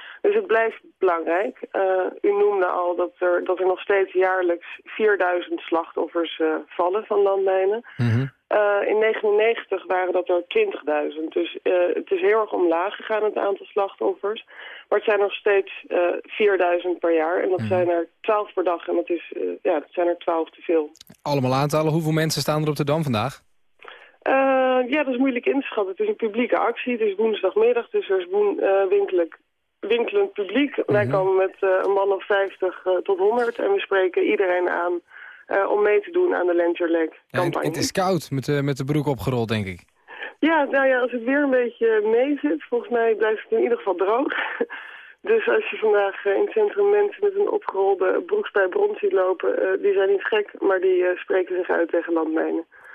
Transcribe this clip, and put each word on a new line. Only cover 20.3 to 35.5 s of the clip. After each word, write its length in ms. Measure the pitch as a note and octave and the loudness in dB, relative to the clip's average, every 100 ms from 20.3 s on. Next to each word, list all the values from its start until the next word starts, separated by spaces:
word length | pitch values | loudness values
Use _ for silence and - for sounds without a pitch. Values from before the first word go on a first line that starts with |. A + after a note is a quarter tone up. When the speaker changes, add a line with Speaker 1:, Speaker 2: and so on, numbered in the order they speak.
| E3 D#3+ | -2 -4
Speaker 1:
te 100 | - | -6
veel. 280 | - E3 D3+ - - - | -2 0 0 -8 -20 -10
Speaker 2:
Allemaal 320 | D3 C#3+ B2+ | -4 0 2
aantallen. 380 | C3 C#3+ D#3 D#3 | 2 2 0 0
Hoeveel 200 | D#3+ D#3 | 0 0
mensen 280 | D#3 D#3+ - | 0 0 -2
staan 220 | D3 D3+ | -2 0
er 60 | D#3 | 0
op 80 | D3 | -2
de 80 | |
Dam 180 | C#3+ D#3 | 0 0
vandaag? 380 | D3 A2 B2 - _ _ _ _ - - - _ | 0 -2 -2 -6 _ _ _ _ -20 -20 -20 _
Speaker 1:
Eh, 100 | - C4+ C4+ C4 C4 B3+ B3 | 0 2 2 2 2 2 0
ja, 140 | D4+ | 0
dat 80 | C4+ | 0
is 60 | A#3+ | 0
moeilijk 280 | C4+ A#3+ - | 0 0 0
in 140 | C4+ | 0
te 60 | - | -2
schatten. 260 | - F#3+ | -4 -4
Het 80 | F#3+ | -2
is 80 | G#3+ | -2
een 80 | G#3+ | -2
publieke 420 | A3 G#3+ A#3+ F3+ | -2 -2 0 0
actie. 340 | G#3+ A#3+ B3 | 0 -2 -4
Het 80 | A#3+ | -2
is 140 | G#3+ | -2
woensdagmiddag, 720 | F#3+ A3+ G3+ F#3+ G#3 A3+ A#3+ A3+ | 0 0 0 0 2 2 2 -2
dus 180 | G#3 G3 | -4 -2
er 80 | F#3+ | -2
is 60 | F3 | 0
woen-, 300 | G3+ G#3 - | 0 0 2
eh, 260 | G3 G3 F#3+ | 2 2 4
winkelijk, 500 | G3+ G3 F3+ E3 - _ _ _ _ | 2 2 0 0 -6 _ _ _ _
winkelend 520 | G3+ A#3 A#3 G3+ G3 | -2 -2 0 0 0
publiek. 500 | - F#3 A#3 C#4+ - - | -2 -4 -2 0 -2 0
Wij 180 | G#3 | 0
Speaker 2:
Mhm. 80 | G3+ | 2
Speaker 1:
komen 220 | F#3+ F#3+ F#3+ | 0 2 2
met, 180 | F#3+ - | 0 0
eh, 80 | F#3+ F#3 | 0 2
een 100 | F#3 | 2
man 200 | G3 G3 | 2 2
of 120 | G3 - | 0 0
vijftig, 540 | G3 G3 - F#3 - F#3 | 0 0 -2 -6 -4 -2
eh, 60 | F3+ | 0
tot 220 | F3 F#3 | 0 0
honderd. 400 | G3+ A#3+ A#3 A#3 | 2 2 -2 -2
En 140 | G3+ | 0
we 60 | G3 | 0
spreken 420 | - G3 F#3 - | 0 0 0 0
iedereen 440 | - G#3+ F#3 F3+ F3 | 0 0 0 0 0
aan, 240 | F3 F3+ F3+ - - - - | -2 -2 -4 -8 -20 -20 -20
eh, 240 | - | -4